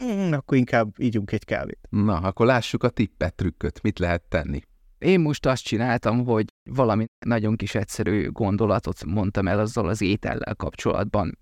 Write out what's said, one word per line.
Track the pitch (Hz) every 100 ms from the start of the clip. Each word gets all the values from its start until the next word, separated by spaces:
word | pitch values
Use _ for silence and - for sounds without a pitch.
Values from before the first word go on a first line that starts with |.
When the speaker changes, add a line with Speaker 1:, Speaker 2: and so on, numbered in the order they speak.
Speaker 1:
mm, | 247 202 190
akkor | 147 - 135
inkább | 123 117 110 -
ígyunk | 123 110 101
egy | 110 -
kávét. | 110 - - -
Speaker 2:
Na, | 101 104 90
akkor | 90 95 117
lássuk | 127 - -
a | 123
tippet, | - 107 - 87
trükköt. | - 95 - - -
Mit | 107 -
lehet | 87 87
tenni? | - 85 69 71 - _ _ -
Speaker 3:
Én | 156 185
most | 156 147 143
azt | 127
csináltam, | - 107 123 120 113 117 123
hogy | 110 110 _ -
valami | 127 123 107 113 _ -
nagyon | 117 107 107
kis | 98 113
egyszerű | 101 - 95 104 85
gondolatot | - 107 101 107 101 - - -
mondtam | 101 98 101 95
el | 101
azzal | 107 120 92
az | 107
étellel | 92 101 - - - 101
kapcsolatban, | 80 - 110 90 98 104 87 -